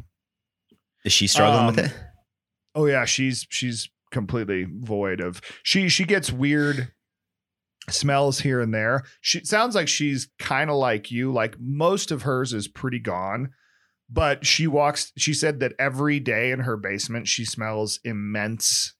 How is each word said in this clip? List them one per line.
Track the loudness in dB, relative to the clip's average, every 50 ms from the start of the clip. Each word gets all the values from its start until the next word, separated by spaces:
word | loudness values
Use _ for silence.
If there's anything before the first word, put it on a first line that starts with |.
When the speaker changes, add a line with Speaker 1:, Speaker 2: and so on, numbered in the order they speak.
| -12 -20 _ _ _ _ _ _ _ _ _ _ _ _ _ _ _ _ _ _ -2
Speaker 1:
Is | 0 2
she | 2 4
struggling | 4 4 6 6 6 6 6 4
with | 4 4 2
Speaker 2:
Um, | 0
Speaker 1:
it? | 0 -2 -8 -14 -18 -20 _ _ _ _ _ _ _ _ _ _ _ -2
Speaker 2:
Oh | 0 2
yeah, | 2 4 2 2
she's, | 0 2 2 2 0 0 -2 -6 -6
she's | -6 -4 -4 -2 -4 -4 -8 -10 _ _ _ -6 -4
completely | -4 -4 -2 -2 -2 -2 0 -2 -2 -2 -4
void | -8 -10 -6 -4 -2 -2 0 0 -2 -2
of, | -4 -6 -8 -10 -14 -18 -16 -8 -2
she, | 0 2 2 4 4
she | 2 2 2
gets | 2 2 0 0 0
weird | -2 0 2 2 2 2 2 2 0 -2 -4 -8 -10 _ _ _ _ _ _ _ _ _ _ _ _ _ _ _ _ -20 -12 -6
smells | -4 -2 0 2 4 4 4 2 2 0
here | 0 0 2 2
and | 0 0 0
there. | 0 0 0 0 0 -2 -6 -14 _
She, | -2 -2 -2 -2
it | -2
sounds | 0 2 2 2 2 2
like | 0 0 0
she's | 0 0 2 0 0 -2 -4 -8 _ -10
kinda | -6 -2 0 0 0 2 2
like | 2 2 2 2 0 -2 -4
you, | -4 -2 0 0 2
like, | 0 0 0 -2 -6
most | -6 -6 -2 2 2 2 2 2 0 -2 -4
of | -4 -2
hers | -2 0 0 0 -2 -2
is | -4 -6 -6
pretty | -10 -6 -6 -4 -4 -4
gone, | -4 -4 -4 -4 -4 -4 -4 -4 -6 -6 -8 _ _ _ _ _ _ _ _ _ _ -6
but | -2 0 2 2 2 0 2
she | 2 2 2 2 2
walks, | 4 4 4 2 2 -2 -4 -8 -6
she | -4 -2 0 0
said | 2 0 0 0 0
that | -2 -4 -2 0
every | -2 -2 0 0 0 2 2 0
day | 0 0 0 2 2 0 0
in | -2
her | -2 -2 -4
basement, | -4 -4 -4 -4 -4 -4 -4 -6 -6 -4 -2
she | -4 -2 -4
smells | -6 -6 -6 -6 -4 -2 -2 -2 -2 -4 -6 -6
immense, | -6 -6 -4 -4 -4 -2 -2 -2 -2 -4 -2 0 0 0 0 -2 -4 -8 _